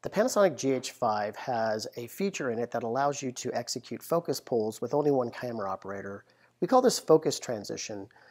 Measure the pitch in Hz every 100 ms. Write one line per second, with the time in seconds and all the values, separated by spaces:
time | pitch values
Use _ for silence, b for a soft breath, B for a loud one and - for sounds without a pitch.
0 | - 190 247 214 196 127 135 127 - -
1 | 117 107 104 104 - 120 113 110 104 -
2 | 120 - 196 190 139 113 117 120 113 123
3 | 143 139 131 123 127 117 120 127 - 117
4 | - 170 165 135 - 120 110 - 123 143
5 | 147 135 120 - 123 117 98 95 95 98
6 | 101 101 b b b b 175 254 254 -
7 | - 160 156 - - 110 101 104 - 104
8 | 95 b b